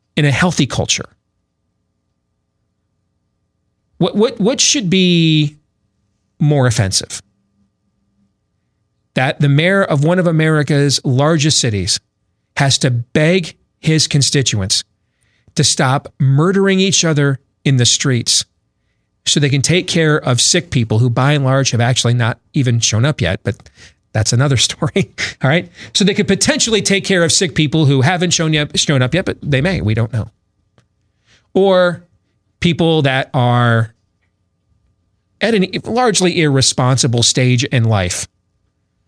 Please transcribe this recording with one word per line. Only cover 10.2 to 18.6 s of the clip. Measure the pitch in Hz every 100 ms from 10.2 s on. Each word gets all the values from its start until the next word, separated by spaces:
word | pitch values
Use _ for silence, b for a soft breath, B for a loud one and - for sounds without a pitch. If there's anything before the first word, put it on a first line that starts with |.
| 175
America's | 160 160 156 143 143 143 135
largest | 143 127 151 170 151 -
cities | 127 101 90 - _ _ _ _ _ -
has | 139 -
to | 135
beg | 120 120 156 156 190 156 - _ _
his | 156 156 -
constituents | 147 131 143 120 104 95 - - _ _ _ _ _ _
to | -
stop | - - 135 139 - -
murdering | 135 139 175 196 196 190
each | 196 -
other | 165 147 143 131 _ _
in | 147 131
the | 120
streets | - 143 120 - - - _